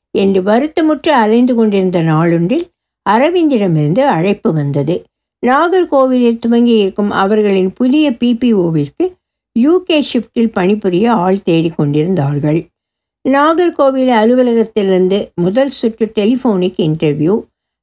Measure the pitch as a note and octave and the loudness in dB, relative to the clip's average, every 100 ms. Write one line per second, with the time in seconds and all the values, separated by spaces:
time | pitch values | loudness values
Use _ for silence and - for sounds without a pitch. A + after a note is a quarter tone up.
0 | _ G#3 G3 F#3+ F#3 A3+ D4+ F4 D#4 D4+ | _ -2 0 0 0 0 0 -2 0 0
1 | E4 C4+ G#3+ A#3 B3 A#3 A3 G3+ F#3 F3 | 0 2 2 2 2 2 0 0 0 0
2 | D#3+ D#3 E3+ E3+ E3+ C#4+ E4+ _ _ _ | 0 0 2 0 0 -2 -6 _ _ _
3 | - A3 D4 F4+ D#4+ B3+ G3 D#3 D3 G3 | -2 0 0 0 0 0 0 0 0 0
4 | C#4 F3 F3+ G3+ - D#3+ C#3+ C#3+ C#3+ F3+ | 0 0 -2 -2 -2 -2 -2 -2 -2 -4
5 | - _ _ _ A#3 C4+ E4+ F#4 F4 C#4 | -8 _ _ _ 0 0 2 0 0 0
6 | C4 B3+ A#3+ A#3 A#3 A#3 A#3+ A3+ G3 F#3+ | 2 2 0 0 0 2 2 2 0 -2
7 | G#3 - G3 G#3+ G#3 F#3+ F#3+ - B3+ D4 | -4 -2 0 0 0 0 0 -2 0 0
8 | D4+ A#3+ A#3+ A#3 B3 G#3 E3+ D#3+ C#3+ - | 0 0 -2 0 0 0 0 -2 -4 -4
9 | F#4 - _ _ _ A3+ C4+ F4+ F#4 D#4 | -6 -6 _ _ _ -2 2 0 0 -2
10 | - B3 A3 - A3+ G#3+ F#3 G#3 G3 F3+ | 0 -4 -4 -2 -2 0 0 0 0 0
11 | A#3 G#3+ F3+ G3 F#3+ E3 E3 - D3 D3 | 0 0 0 -2 0 0 0 -2 -2 0
12 | D#3+ F3+ C#3+ C#3+ D3+ D#3 - _ _ _ | 0 0 -2 -2 -2 -2 -4 _ _ _
13 | _ _ - C#4 D4+ E4 F4 E4 C#4 C4+ | _ _ -2 0 2 2 0 0 0 0
14 | B3+ A#3 A3 B3+ B3 A#3 A3 - F#3+ F#3 | 0 2 2 2 2 0 -2 -2 0 2
15 | F#3 G3 - - F3 G#3+ C#4 - A3+ A3+ | 0 -2 -4 -4 -2 0 -2 -2 -4 -4
16 | G#3+ G#3+ G#3 B3+ B3 F#3+ F3+ - D#3 D#3 | -6 -2 0 0 0 -2 -2 -2 -2 0
17 | D#3 D3 D3+ A3 - _ _ _ | -2 0 0 -2 -4 _ _ _